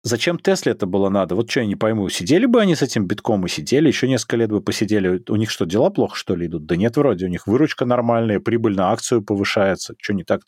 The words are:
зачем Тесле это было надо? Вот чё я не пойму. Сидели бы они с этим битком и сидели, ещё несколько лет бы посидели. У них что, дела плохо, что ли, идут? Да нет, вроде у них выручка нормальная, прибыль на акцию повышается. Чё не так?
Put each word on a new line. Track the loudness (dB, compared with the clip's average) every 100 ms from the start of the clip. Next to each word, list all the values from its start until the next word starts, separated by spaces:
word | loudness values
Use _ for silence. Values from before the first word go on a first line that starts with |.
зачем | -4 -2 -2 0
Тесле | 0 0 0
это | -2 -2
было | 0 2
надо? | 2 0 -2
Вот | -2
чё | -2
я | -2
не | 0
пойму. | 0 0 -2
Сидели | -4 0 2 4
бы | 4
они | 4 2
с |
этим | 0 0 -2
битком | -2 0 0 -2
и |
сидели, | -4 0 2 4
ещё | 2 0
несколько | 0 0 -2
лет | 0
бы | 0
посидели. | -2 -2 0 2 2 0 0
У | -2
них | 0
что, | -2 0
дела | 2 2
плохо, | 2 -2 -4
что | -4 -4
ли, | -4
идут? | -6 -2
Да | 0
нет, | 0 2
вроде | 2 0 -2
у |
них | -4 0
выручка | 2 2 0 0
нормальная, | 0 2 0 2 0
прибыль | 0 0 0 0
на | 0
акцию | 0 0 -2
повышается. | 0 -2 0 2 0 0 -8 -10
Чё | -6
не | -4
так? | -2 -4